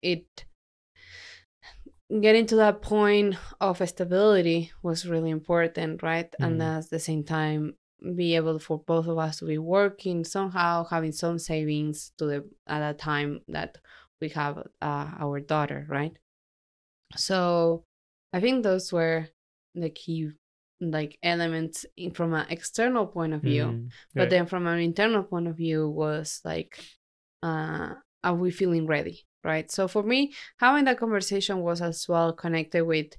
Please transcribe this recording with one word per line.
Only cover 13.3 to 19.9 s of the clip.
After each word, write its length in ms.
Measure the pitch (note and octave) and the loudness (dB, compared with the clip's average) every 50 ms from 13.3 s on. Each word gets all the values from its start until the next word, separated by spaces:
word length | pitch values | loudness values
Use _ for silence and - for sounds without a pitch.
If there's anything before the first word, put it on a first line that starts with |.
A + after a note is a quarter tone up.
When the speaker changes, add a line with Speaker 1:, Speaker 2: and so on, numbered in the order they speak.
| C#3+ - - - | -4 -6 -10 -10
Speaker 1:
that 300 | D#2+ D#2 - - - - _ - - - - _ _ - | -8 -6 -6 -8 -10 -14 _ -20 -20 -20 -20 _ _ -8
we 100 | D#3+ D#3 | -8 -6
have, 280 | - D#3 D3 C#3+ C#3+ - - - _ - | -4 -4 -4 -4 -4 -8 -10 -14 _ -8
uh, 300 | - D3 D3 C#3+ D3 D3+ E3+ - | -6 -4 -4 -4 -6 -8 -8 -6
our 200 | D3+ C#3+ C#3+ C#3+ | -6 -6 -4 -6
daughter, 460 | C#3+ - D#3 D3+ D3 C#3+ C#3+ C#3 C#3+ D3+ | -4 -2 0 0 0 -2 -4 -8 -8 -6
right? 240 | C#3+ C#3 D3 D#3+ E3 - _ _ _ _ _ _ _ _ _ _ _ _ _ _ _ _ _ _ - | -4 -4 -4 -4 -6 -10 _ _ _ _ _ _ _ _ _ _ _ _ _ _ _ _ _ _ -8
So 680 | - - - F#3+ F#3 F3+ F3 F3 E3+ E3 E3 E3 E3 - _ _ _ _ _ _ _ _ _ - | -6 -4 -2 0 2 2 4 4 4 4 4 2 0 -2 _ _ _ _ _ _ _ _ _ -2
I 60 | F3+ | 0
think 240 | G3+ B3 C4 B3+ A3 | 2 2 2 4 4
those 280 | G3+ F#3 F#3+ F#3 - F3+ | 2 2 2 0 -2 0
were 340 | E3+ E3 E3 E3 D#3+ D#3+ - _ _ _ _ _ _ _ _ - | 0 2 2 2 0 -2 -6 _ _ _ _ _ _ _ _ -8
the 140 | F3 E3+ | -6 -6
key, 420 | D#3 | -6